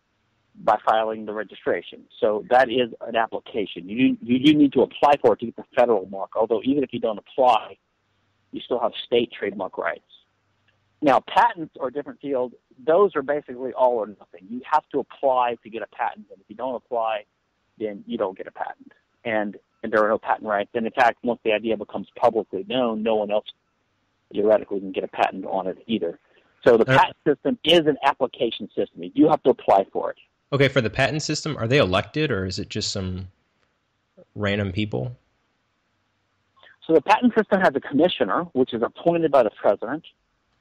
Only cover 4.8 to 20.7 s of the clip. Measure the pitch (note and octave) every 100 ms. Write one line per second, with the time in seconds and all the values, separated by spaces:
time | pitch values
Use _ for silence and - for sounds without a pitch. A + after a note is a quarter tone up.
4.8 | G2 - C#3+ C#3+ B2 G2+ A#2 - - -
5.8 | A#2+ G#2+ F#2+ G2 F#2 G2 A2+ A2 B2 C#3+
6.8 | B2+ A#2+ A#2 G2+ _ - B2+ A2 - -
7.8 | _ _ _ _ _ _ _ - - B2
8.8 | A2 - - A#2+ A#2 - G2+ G2 F2+ -
9.8 | F2 - _ _ _ _ _ _ _ _
10.8 | _ - D3 A#2+ - F#3+ A#3 F#3+ D#3 -
11.8 | C3 C#3 C#3+ A#2+ C#3+ C3 B2+ - _ _
12.8 | C3 E3+ G3+ D3+ C3+ D3 C3+ B2 C3 A2
13.8 | B2+ A#2+ G#2+ G2 - F2 F#2+ B2 - D3+
14.8 | - C#3+ - - C3+ B2+ B2 A#2 A2+ A2
15.8 | G2+ - A2+ G#2 G#2 G2 - G#2+ C3 A#2
16.8 | - A#2 A2+ A2 - _ _ _ _ -
17.8 | G#2+ G2+ A#2 A#2 G2 G2 - - - -
18.8 | - _ _ _ A#2+ A2 G#2 F#2+ _ _
19.8 | A2+ G#2+ G#2+ A2 C3+ A#2 A2 G2+ G2+